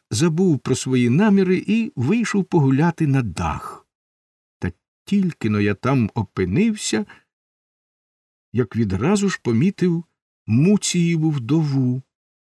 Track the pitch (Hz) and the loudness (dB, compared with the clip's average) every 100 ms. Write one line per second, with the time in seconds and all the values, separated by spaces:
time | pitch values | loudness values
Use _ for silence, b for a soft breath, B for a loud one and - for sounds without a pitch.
0 | - 107 170 156 190 143 - 131 - 127 | -6 0 0 2 2 2 0 -4 0 0
1 | 120 131 214 196 185 185 - 220 220 - | 2 4 4 4 2 0 0 -2 -2 -2
2 | 123 226 220 202 185 180 135 135 170 165 | 0 0 0 -2 0 2 2 2 2 0
3 | 156 135 117 82 85 76 - - _ _ | 0 0 -2 -4 -6 -6 -10 -16 _ _
4 | _ _ _ _ _ _ 92 - _ _ | _ _ _ _ _ _ -8 -8 _ _
5 | - 202 185 - 113 104 104 104 123 135 | -4 -2 -2 -2 -2 0 0 -2 0 0
6 | 107 - 101 - 90 107 226 208 - 220 | 0 -2 -6 -4 -2 0 0 -2 -4 -4
7 | 208 B B _ _ _ _ _ _ _ | -4 B B _ _ _ _ _ _ _
8 | _ _ _ _ _ 110 123 110 110 92 | _ _ _ _ _ -4 -4 -2 -2 0
9 | 131 202 196 - - 113 175 - 180 170 | 0 0 0 -4 -2 0 0 0 -2 -2
10 | - _ _ _ - 113 165 208 - 175 | -6 _ _ _ -2 2 4 2 0 -2
11 | 170 165 156 147 113 156 151 135 127 127 | 0 0 0 -2 -2 0 0 0 0 -2
12 | - _ _ _ | -8 _ _ _